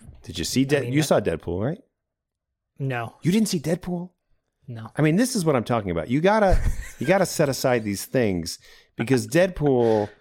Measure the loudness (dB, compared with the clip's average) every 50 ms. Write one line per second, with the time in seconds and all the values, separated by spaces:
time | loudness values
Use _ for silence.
0 | -14 -20 -20 -20 -18 -12 -10 -8 -8 -2 0 0 2 2 2 0 0 0 0 0
1 | 2 2 2 2 2 0 -2 -4 -4 -6 -4 -4 -4 -4 -6 -8 -12 _ _ _
2 | _ _ _ _ _ _ _ _ _ _ _ _ _ _ _ -10 -8 -6 -6 -6
3 | -8 -8 -12 _ -2 0 0 2 0 0 -2 -4 -2 -2 -4 -4 -4 -8 -10 -10
4 | -10 -14 _ _ _ _ _ _ _ _ _ _ _ -16 -14 -14 -14 -10 -2 0
5 | 2 2 4 2 2 0 -2 -2 0 0 0 0 0 0 -2 -2 -2 -2 -2 -4
6 | -2 -2 -2 2 2 2 4 4 4 4 4 4 4 2 0 -2 -6 -10 -12 -6
7 | 0 2 2 2 2 0 0 0 0 0 0 0 0 0 0 0 0 -2 -4 -4
8 | -6 -2 0 0 2 2 0 -2 -4 -6 -10 -12 -16 -20 -20 -20 _ _ _ -8
9 | -2 0 2 0 0 0 2 2 2 2 0 -2 0 2 2 4 4 4 4 2
10 | 0 -2 -6 -12